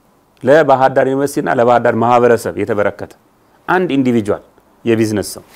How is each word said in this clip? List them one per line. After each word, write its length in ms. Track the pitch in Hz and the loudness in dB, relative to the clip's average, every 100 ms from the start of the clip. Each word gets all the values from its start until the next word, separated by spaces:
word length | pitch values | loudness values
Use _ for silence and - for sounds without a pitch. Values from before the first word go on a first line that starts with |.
| _ _ _ _ | _ _ _ _
ለባህር 480 | 117 156 143 131 135 | 2 4 4 2 2
ዳር 140 | 135 127 | 2 0
ዩኒቨርሲቲና 420 | 135 139 147 87 | 0 -4 -4 -4
ለባህር 280 | 131 120 120 | 0 2 2
ዳር 140 | 120 113 | 2 0
ማህበረሰብ 580 | 120 123 120 113 98 87 | 2 4 4 2 -2 -6
የተበረከተ 560 | 104 101 101 - 101 _ _ _ _ _ - | -4 -2 -4 -6 -14 _ _ _ _ _ -4
አንድ 200 | 180 180 | -4 -2
ኢንዲቪጁዋል 540 | 139 127 117 101 85 - _ _ _ | -2 0 -2 -2 -6 -10 _ _ _
የቢዝነስ 440 | 117 113 110 104 - | -2 0 0 -4 -8
ሰው። 120 | - - | -12 -20